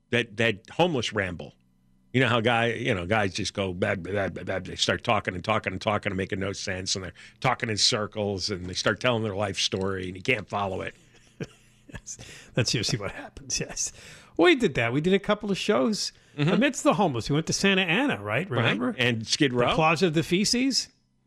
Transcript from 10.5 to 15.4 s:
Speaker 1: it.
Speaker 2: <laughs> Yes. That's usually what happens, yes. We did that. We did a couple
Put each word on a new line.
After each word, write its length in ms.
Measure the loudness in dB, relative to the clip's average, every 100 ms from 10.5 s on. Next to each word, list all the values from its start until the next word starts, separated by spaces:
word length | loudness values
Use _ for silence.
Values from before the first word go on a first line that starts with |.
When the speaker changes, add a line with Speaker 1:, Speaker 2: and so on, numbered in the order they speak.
| -4 -2 -4
Speaker 1:
it. 120 | -8 -12 _ _ _ -14
Speaker 2:
<laughs> 60 | -14 -14 _ _ _
Yes. 260 | -18 -16 -18 -16 -20 -10
That's 180 | -4 -2
usually 240 | -2 -2 -4
what 140 | -6
happens, 480 | -10 -14 -16 -8 -8
yes. 320 | -6 -6 -8 -8 -20 -20 -18 4
We 160 | 4
did 200 | 6 2
that. 180 | 2 0
We 60 | 0
did 100 | 2
a 60 | 0
couple 320 | 2 -2